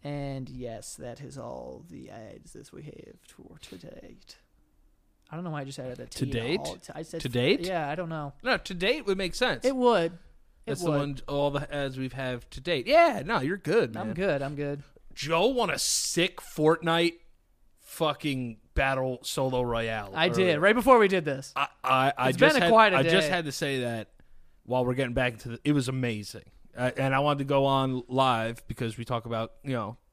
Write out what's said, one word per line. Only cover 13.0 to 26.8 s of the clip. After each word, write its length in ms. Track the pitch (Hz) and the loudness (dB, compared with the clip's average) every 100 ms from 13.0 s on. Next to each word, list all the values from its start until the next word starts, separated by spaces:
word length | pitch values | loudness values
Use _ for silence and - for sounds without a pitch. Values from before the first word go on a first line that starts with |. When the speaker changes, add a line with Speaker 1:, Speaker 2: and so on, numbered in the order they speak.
| 339 220 | 4 2
Speaker 2:
no, 160 | 170 226 | -2 -2
you're 160 | 135 196 | -2 -4
good, 400 | 147 202 135 113 | 0 0 0 -2
Speaker 1:
I'm 120 | 110 | -8
Speaker 2:
man. 60 | |
Speaker 1:
good, 280 | 107 190 143 | -4 -2 -2
I'm 120 | 139 | -4
good. 280 | 143 143 143 143 - - | -6 -6 -8 -12 -20 -20
Speaker 2:
Joe 320 | - 139 165 208 | -12 -2 2 2
won 220 | 262 208 | 2 0
a 80 | 147 | 0
sick 580 | - - - - 175 - | 0 -2 -2 0 0 -2
Fortnite 720 | - - 151 160 165 165 170 170 - - _ _ _ _ | -14 2 4 4 2 2 2 0 -20 -20 _ _ _ _
fucking 800 | - - 160 143 151 135 123 110 _ | -20 -2 -2 0 -2 -4 -4 -10 _
battle 440 | - 135 135 131 123 | 0 2 2 -2 -4
solo 400 | - - 135 127 | -6 -2 0 0
royale 500 | 123 117 113 110 101 | 0 0 -2 -4 -6
Speaker 1:
I 140 | - 165 | 0 0
did, 100 | 165 | 4
Speaker 2:
earlier. 180 | 185 151 | 2 4
Speaker 1:
right 140 | 185 | 4
before 240 | 226 226 247 | 4 8 8
we 100 | 202 | 8
did 160 | 185 | 2
this. 280 | 147 135 135 - | 0 -4 -6 -4
Speaker 2:
I, 120 | 139 _ | -4 _
I, 280 | 131 131 135 135 | 2 4 4 2
I 120 | 127 | 0
Speaker 1:
It's 80 | 131 | 6
Speaker 2:
just 160 | 285 | 6
Speaker 1:
been 80 | 294 | 6
a 40 | 175 | 6
Speaker 2:
had, 60 | |
Speaker 1:
quite 200 | 220 214 | 8 8
a 40 | 185 | 6
Speaker 2:
I 40 | |
just 260 | 165 175 156 | 4 4 4
Speaker 1:
day. 60 | |
Speaker 2:
had 100 | 175 160 | 0 -2
to 60 | |
say 280 | - 147 135 | -4 -2 -2
that 300 | 120 117 107 _ - - - _ | -2 -4 -8 _ -20 -20 -20 _
while 200 | - 123 | -4 0
we're 100 | 123 | 0
getting 200 | 127 131 | 0 0
back 200 | 120 123 | 0 0
into 160 | 113 123 | -2 -10
the, 100 | 117 | -6
it 80 | - | 0
was 160 | 147 127 | 2 2
amazing. 560 | 131 123 107 101 110 - - - | -2 -2 -4 -8 -14 -18 -20 -20
I, 120 | - | -4